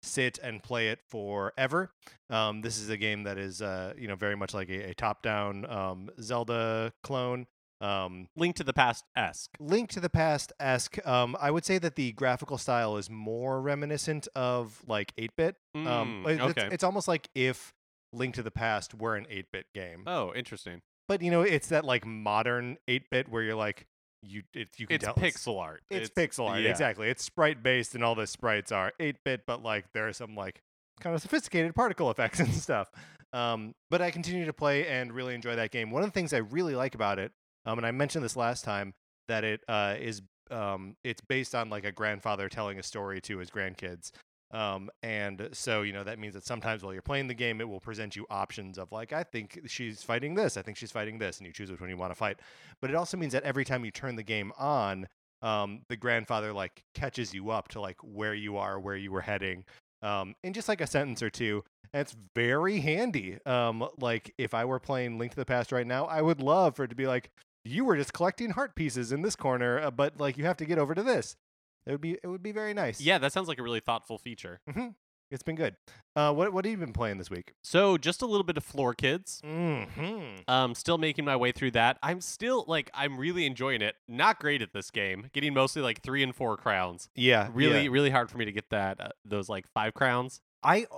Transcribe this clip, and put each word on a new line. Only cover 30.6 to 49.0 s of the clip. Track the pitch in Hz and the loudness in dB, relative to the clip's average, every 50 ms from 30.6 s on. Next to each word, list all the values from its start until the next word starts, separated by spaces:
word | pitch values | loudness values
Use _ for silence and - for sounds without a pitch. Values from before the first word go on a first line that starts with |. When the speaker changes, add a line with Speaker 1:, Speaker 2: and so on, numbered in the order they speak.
| _ _ _ _ _ _ _ - | _ _ _ _ _ _ _ -8
Speaker 1:
kind | - 170 165 | -4 -2 -2
of | 160 - | -2 -2
sophisticated | - - 311 - - - 175 165 170 165 | 0 0 0 0 2 2 2 2 2 2
particle | - 240 226 185 - 175 127 | 2 2 2 2 2 2 2
<laughs> | |
effects | 107 - 123 110 - - | 4 2 2 0 4 2
and | 170 - 139 | 2 4 4
stuff. | 156 - - 143 107 98 - _ - - - - - - _ - | 0 0 0 0 0 0 -2 _ -20 -20 -20 -20 -20 -20 _ -4
Um, | 123 120 117 117 110 107 110 123 _ _ _ | -2 0 0 0 -2 -4 -10 -14 _ _ _
but | 160 175 180 | 2 2 2
I | 175 | 2
continue | 165 170 165 170 180 180 170 | 0 -2 -4 -2 -2 -2 -2
to | 156 143 | -2 -2
play | - 156 147 143 139 160 170 | 0 2 4 4 4 2 2
and | 139 127 127 120 | 0 -2 -2 -2
really | 117 127 127 127 123 | -6 -6 -4 -4 -6
enjoy | 120 117 120 117 | -4 -4 -2 0
that | 117 113 107 | 0 0 0
game. | - 123 113 110 | 0 -2 -2 0
One | 117 139 190 | 0 0 0
of | 208 | 2
the | - | 0
things | 202 175 151 | -2 0 2
I | 147 127 | 2 0
really | 113 104 120 165 185 165 139 | 0 0 0 0 0 0 2
like | 123 131 135 - | 0 0 -2 0
about | 113 110 101 101 95 | 0 0 2 2 0
it, | 95 110 _ _ _ _ _ _ _ | -2 -4 _ _ _ _ _ _ _
um, | 113 113 117 | -4 -2 0
and | 117 | 0
I | 117 | 0
mentioned | 120 131 143 139 - 165 135 | 2 2 0 0 0 -2 -2
this | 113 - | -2 -2
last | 127 120 117 123 120 - | 0 0 0 0 -2 -4
time, | - 104 101 101 98 95 _ _ _ _ _ _ - | -2 -2 -2 -2 -4 -8 _ _ _ _ _ _ -2
that | 113 110 107 | -2 0 0
it, | 110 107 110 - - | 0 -2 -2 -2 0
uh, | 117 104 104 101 101 - | 2 2 2 2 0 -2
is, | - 117 110 101 95 - _ _ _ - | -4 -6 -6 -8 -12 -18 _ _ _ -10
um, | 135 117 107 101 98 95 95 95 107 _ _ | -6 -4 -2 -2 -2 -4 -6 -12 -14 _ _
it's | 127 110 - | -8 -8 -8
based | - _ 135 131 131 - - | -4 _ -2 -2 -2 -2 -2
on, | 120 113 110 | -4 -2 -2
like, | 107 104 98 | -6 -6 -6
a | 104 | -6
grandfather | 95 - 107 107 104 98 - 110 104 98 98 95 | -4 -2 -2 -2 -2 -2 -2 -2 -2 -2 -2 -4
telling | - - 107 101 98 95 | -4 -4 -6 -6 -6 -8
a | 95 | -10
story | - - 110 101 98 98 95 | -8 -8 -6 -6 -6 -6 -8
to | - - 107 92 | -6 -8 -8 -8
his | 90 87 | -8 -8
grandkids. | - 104 98 95 92 - - 90 90 85 - - _ - - _ _ _ _ _ - | -6 -6 -4 -4 -6 -8 -10 -10 -10 -10 -14 -18 _ -18 -20 _ _ _ _ _ -6
Um, | 110 110 101 98 95 95 104 - _ | -4 -2 -2 -2 -4 -6 -10 -14 _
and | - 117 110 107 101 101 98 92 104 - - | -8 -6 -4 -4 -4 -4 -6 -6 -10 -10 -10
so, | - - 131 113 107 | -8 -2 0 0 2
you | 104 104 98 | 0 -2 -4
know, | 98 101 | -4 -6
that | 98 113 110 | -8 -8 -10
means | 107 104 95 | -10 -12 -12
that | 98 - | -12 -8
sometimes | - 123 117 - 110 110 107 95 | -8 -8 -4 -2 -4 -4 -4 -4
while | 98 95 | -8 -10
you're | 95 | -8
playing | - - 143 139 139 127 | -6 -4 -2 -2 -2 -4
the | 123 | -4
game, | 113 123 117 113 110 | -2 0 -2 0 -2
it | 113 117 | -4 -8
will | 101 95 | -8 -12
present | - 113 113 104 110 104 98 101 | -10 -10 -8 -8 -8 -8 -8 -10
you | 107 - | -10 -6
options | 107 98 98 - - - 101 95 95 95 | -2 -4 -4 -4 -6 -12 -12 -12 -10 -12
of, | 92 87 | -12 -10
like, | - 110 | -8 -10